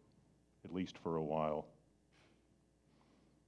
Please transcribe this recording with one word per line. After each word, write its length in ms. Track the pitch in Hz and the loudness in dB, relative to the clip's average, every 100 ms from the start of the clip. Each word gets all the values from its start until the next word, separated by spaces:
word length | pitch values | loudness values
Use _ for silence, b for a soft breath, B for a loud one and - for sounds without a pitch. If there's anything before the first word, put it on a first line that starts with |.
| - - - - _ _ 82 | -18 -20 -20 -20 _ _ -6
at 80 | |
least 240 | 90 87 - | -2 -2 -2
for 180 | 85 82 | 0 0
a 80 | |
while. 440 | 76 78 78 76 - - - _ _ - - - _ - _ _ _ - - - - _ | 2 2 2 0 -4 -18 -20 _ _ -20 -20 -20 _ -20 _ _ _ -20 -20 -20 -20 _